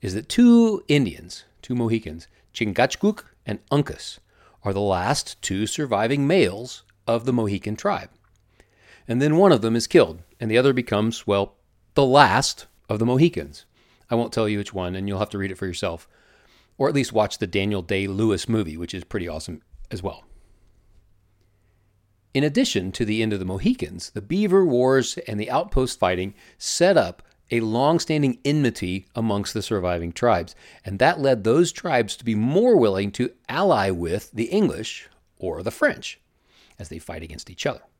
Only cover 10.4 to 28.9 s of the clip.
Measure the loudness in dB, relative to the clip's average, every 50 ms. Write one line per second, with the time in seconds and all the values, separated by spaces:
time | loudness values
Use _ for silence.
10.4 | -4 2 2 4 4 4 2 2 0 0 0 0 0 0 -2 -4 -2 0 2 2
11.4 | 2 -2 _ _ _ _ _ _ _ _ _ 2 4 6 8 8 8 8 6 2
12.4 | 0 0 -6 -8 -14 _ _ _ _ _ -4 -2 0 0 2 4 4 2 2 -2
13.4 | -10 -10 -14 -20 -20 _ _ _ _ _ _ _ _ _ -2 -2 -2 -2 -2 -2
14.4 | -2 0 -2 -4 -6 -6 -6 -6 -6 -6 -6 -6 -6 -6 -2 -4 -4 -4 -4 -6
15.4 | -6 -6 -6 -6 -8 -8 -6 -4 -6 -6 -6 -8 -14 _ _ _ _ _ _ _
16.4 | _ _ _ _ _ _ _ _ -2 0 0 0 -2 0 0 0 0 0 -2 -6
17.4 | -8 -2 -2 -2 0 0 -2 -4 -4 -2 -2 -2 -2 -2 -2 0 0 0 0 0
18.4 | -2 -2 -2 -2 -2 -4 -6 -10 -10 -10 -10 -12 -12 _ -8 -8 -6 -6 -8 -10
19.4 | -10 -12 -14 -14 _ _ -20 -20 -16 -12 -12 -10 -8 -10 -10 -12 -20 _ -20 -20
20.4 | -20 _ -20 _ _ _ _ _ _ _ _ -20 _ _ _ _ _ _ _ _
21.4 | _ _ _ _ _ _ _ _ _ _ _ _ _ _ _ _ _ _ _ -2
22.4 | -2 0 2 0 0 0 0 -4 -4 -4 -4 -4 -2 -2 0 0 0 0 -2 -2
23.4 | -4 -4 -6 -2 0 0 0 0 -4 -10 -10 -14 -16 -12 _ -14 -8 -4 -2 0
24.4 | 0 4 4 4 4 4 2 2 4 4 4 4 2 0 -6 -10 -8 -8 -6 -6
25.4 | -4 -2 -2 -2 -2 0 0 0 0 0 -2 0 0 0 0 0 -4 -6 -8 _
26.4 | -20 -20 _ _ -8 -6 0 2 4 4 6 4 2 2 -4 _ -20 _ _ _
27.4 | _ _ -2 -2 -2 0 0 0 2 2 2 0 0 0 0 2 2 2 0 0
28.4 | _ 0 0 2 2 0 0 -2 -6 -6